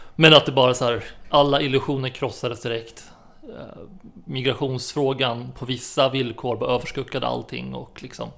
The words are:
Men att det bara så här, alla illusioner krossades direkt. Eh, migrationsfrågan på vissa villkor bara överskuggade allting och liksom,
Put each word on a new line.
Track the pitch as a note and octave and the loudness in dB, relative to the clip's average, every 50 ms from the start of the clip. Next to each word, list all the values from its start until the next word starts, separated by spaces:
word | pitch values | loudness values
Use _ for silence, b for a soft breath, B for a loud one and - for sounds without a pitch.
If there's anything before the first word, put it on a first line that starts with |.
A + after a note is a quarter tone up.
| b b b | b b b
Men | - E3 D#3 D#3 | 6 8 10 10
att | C3+ - | 8 8
det | C#3+ | 4
bara | C3 C3+ B2+ B2+ B2 | 2 4 4 4 2
så | - C3 | 2 0
här, | A#2+ A#2 A2+ - - - - - - | 0 0 -2 -4 -10 -14 -18 -4 2
alla | D#3+ D3 C#3+ C#3+ C#3 D3 | 4 4 6 6 4 2
illusioner | D3 C3+ C3+ C3+ C3+ D3+ C#3 C3+ C3 B2+ | 2 2 0 0 0 0 -2 -2 -4 -6
krossades | C3 - C#3 A2+ - - - A#2 A2+ - | -4 -4 -6 -6 -4 -4 -6 -6 -6 -6
direkt. | - A#2+ A#2 A#2 - - - - - b b b b b b b D#4 | -6 -6 -6 -6 -8 -12 -16 -20 -20 b b b b b b b -20
Eh, | B3 - - - - - - - - - - - - - F2 - - C#3 C3 B2 | -18 -16 -16 -16 -16 -16 -18 -18 -18 -18 -20 -20 -20 -20 -18 -12 -8 -6 -2 0
migrationsfrågan | C3+ B2 - C#3+ C3 B2+ B2 - - - D3 C#3 C3 C3+ B2+ C3+ A#2+ A#2 A#2+ B2 B2+ - - | 0 0 0 0 -2 -2 -4 -6 -4 -2 0 0 0 2 0 0 -2 -2 -4 -8 -12 -12 -8
på | C3 | -6
vissa | B2+ B2+ B2 - - - D3 C3+ C3 | -6 -6 -6 -6 -2 2 4 4 4
villkor | C3 C3 B2 A#2 A2+ - - B2 A2+ | 4 0 -2 -2 -4 -4 -4 -4 -2
bara | G#2+ B2+ B2+ B2 | -2 0 0 0
överskuggade | A#2+ - - - C#3 B2+ - - C#3 B2+ | 0 -2 -4 -8 -8 -6 -6 -6 -4 -2
allting | A#2+ B2 A#2+ B2 - B2+ B2 B2+ C3 B2+ | -2 -2 -4 -6 -8 -10 -10 -8 -8 -10
och | B2 A#2+ - - - - | -10 -12 -14 -16 -18 -18
liksom, | - - - A#2 - - | -14 -12 -12 -12 -12 -6